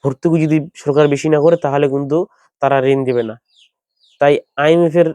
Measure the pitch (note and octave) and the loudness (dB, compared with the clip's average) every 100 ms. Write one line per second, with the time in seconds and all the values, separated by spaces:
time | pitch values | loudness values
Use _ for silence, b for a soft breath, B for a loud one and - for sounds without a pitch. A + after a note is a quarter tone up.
0 | C#3 B2+ E3+ D#3+ D#3 D#3 D3+ - - C#3+ | -6 -4 -2 -2 0 -2 -4 -10 -2 0
1 | D3 C#3+ D#3 D3+ D#3 E3+ C#3+ C#3+ C#3+ C#3 | 2 0 0 2 2 2 -2 -2 -2 -2
2 | C#3 D#3 G3+ _ _ _ C#3 C#3 C3 C3+ | -4 -4 -4 _ _ _ -2 0 0 0
3 | C3 A#2+ A2+ A2+ _ _ _ _ _ _ | -2 -4 -4 -10 _ _ _ _ _ _
4 | _ _ C#3+ D3 _ - D3 E3+ E3+ E3 | _ _ 0 0 _ -2 2 2 2 2
5 | D#3+ | 0